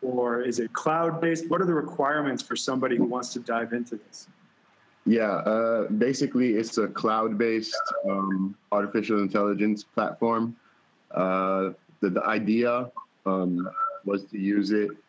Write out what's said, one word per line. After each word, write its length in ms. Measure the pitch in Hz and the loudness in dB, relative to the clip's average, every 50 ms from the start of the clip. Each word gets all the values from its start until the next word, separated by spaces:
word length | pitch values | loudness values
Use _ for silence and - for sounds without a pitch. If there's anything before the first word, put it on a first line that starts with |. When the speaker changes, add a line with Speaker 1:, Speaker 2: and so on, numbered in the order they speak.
Speaker 1:
or 400 | - 127 127 123 123 120 120 120 | -4 -4 -2 0 0 0 0 -2
is 180 | 123 127 117 - | -2 -2 -2 -2
it 140 | 117 113 - | -4 -4 -4
cloud-based? 760 | - - 156 156 165 170 165 160 160 165 165 165 160 165 165 | -4 -2 0 0 2 0 0 -2 0 0 0 0 0 -2 -2
What 120 | 156 175 | 0 0
are 40 | 190 | 2
the 80 | 175 170 | 2 2
requirements 640 | 151 143 - - - 147 135 147 151 147 143 127 117 - | 0 0 -4 -2 -2 0 0 2 0 0 -2 -2 -4 -4
for 120 | - 120 | -6 -6
somebody 420 | - - - 131 131 127 127 120 120 | -4 -2 -2 -2 0 0 0 2 2
who 80 | 123 | 2
wants 260 | 120 120 123 123 - - | 0 0 -4 -6 -6 -8
to 60 | 123 | -10
dive 340 | 120 - 117 117 117 117 117 | -6 -4 -4 -2 -2 -2 -4
into 220 | 123 120 - - 107 | -6 -4 -6 -8 -12
this? 300 | - _ - - - _ - _ _ _ _ _ _ _ _ _ _ _ _ _ _ | -12 _ -20 -20 -20 _ -20 _ _ _ _ _ _ _ _ _ _ _ _ _ _
Speaker 2:
Yeah, 260 | - 110 117 110 107 | 2 4 4 4 2
uh, 560 | 98 87 - - 110 110 113 113 117 113 101 - | 0 0 2 2 2 2 2 2 2 0 0 0
basically 640 | 104 107 117 127 139 - 143 131 - 123 127 123 110 | 2 2 2 2 2 0 0 0 2 2 2 4 4
it's 220 | 104 113 113 - - | 2 0 0 0 0
a 100 | 107 98 | 0 0
cloud-based, 1040 | 101 - - 113 107 110 113 113 113 104 117 117 113 113 110 - - - - - - - - 98 | -2 -2 0 2 2 2 2 0 2 2 2 2 2 0 -2 -2 -4 -4 -4 -4 -4 -4 -2 0
um, 460 | 98 98 95 95 95 92 95 98 101 _ _ _ | 0 0 0 0 0 0 -2 -2 -4 _ _ _
artificial 500 | - 101 101 101 - 113 104 104 110 104 | 0 0 0 2 0 -2 0 2 0 0
intelligence 600 | 101 98 98 107 101 104 104 95 104 107 107 104 - | 0 0 0 0 2 2 2 2 2 0 0 -2 -4
platform. 720 | _ _ - 107 - - - - 117 117 113 113 117 117 _ _ _ _ _ _ _ _ _ _ _ | _ _ -2 -2 -2 -2 0 0 0 2 2 0 -2 -4 _ _ _ _ _ _ _ _ _ _ _
Uh, 600 | - - 92 92 92 95 95 95 95 95 95 95 92 - _ _ - _ | -2 -2 0 2 2 0 2 2 2 0 0 -2 -4 -8 _ _ -6 _
the, 80 | - 98 | 0 0
the 160 | 92 - - | 0 0 0
idea, 680 | 95 110 104 107 98 107 113 117 120 120 123 127 123 - - - _ _ _ _ 95 | 0 0 0 2 2 2 2 4 2 2 0 -2 -4 -10 -14 -16 _ _ _ _ -2
um, 420 | 95 95 92 90 90 90 90 95 - - - - - - - | 0 0 0 0 0 -2 -2 -4 -4 -4 -4 -4 -4 -6 -4
was 220 | 98 101 98 98 | -2 -2 -2 -2
to 140 | - - 104 | -4 -8 -4
use 320 | 95 98 104 104 98 92 | 0 2 2 2 2 2
it 180 | 107 107 104 101 104 - _ | 2 2 0 0 -4 -8 _